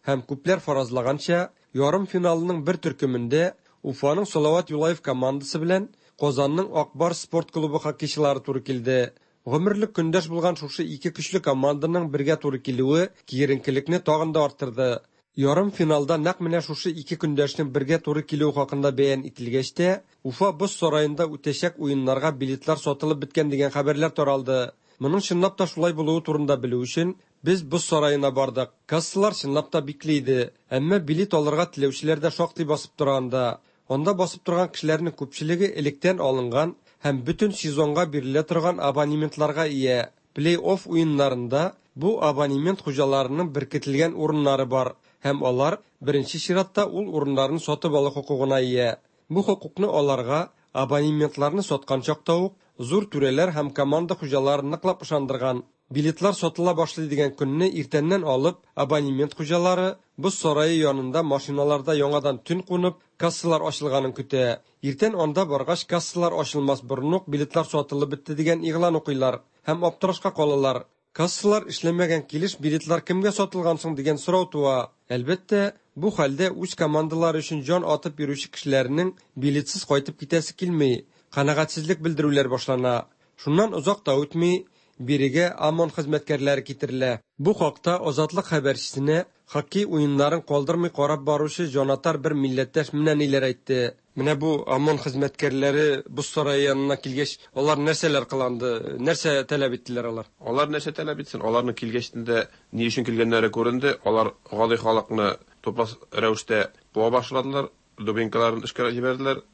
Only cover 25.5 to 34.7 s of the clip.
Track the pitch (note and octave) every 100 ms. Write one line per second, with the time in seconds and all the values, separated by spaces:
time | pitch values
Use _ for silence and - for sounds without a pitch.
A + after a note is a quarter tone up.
25.5 | F#3+ F#3 - F3 D#3 D#3 D#3+ D#3+ D3 C#3+
26.5 | C#3 B2 B2 B2 - E3+ - _ _ C#3
27.5 | F#3 D3 E3 - D#3 D3 C#3+ C#3 C3 C3
28.5 | A#2+ B2 _ - D#3 D#3+ G3 G#3 - C#3
29.5 | C#3+ D3+ E3 C#3+ D3 D#3 D3 B2 B2+ A#2+
30.5 | _ _ C3 D3+ G3+ D3+ D#3 G3+ D#3+ D3+
31.5 | D3+ E3+ C#3 C#3 C3 D3+ D#3 D#3+ - E3+
32.5 | - D3+ C#3+ - - C#3 C3+ B2+ B2+ B2
33.5 | - _ _ _ C3+ E3 F#3+ F3+ - -
34.5 | F3 F3+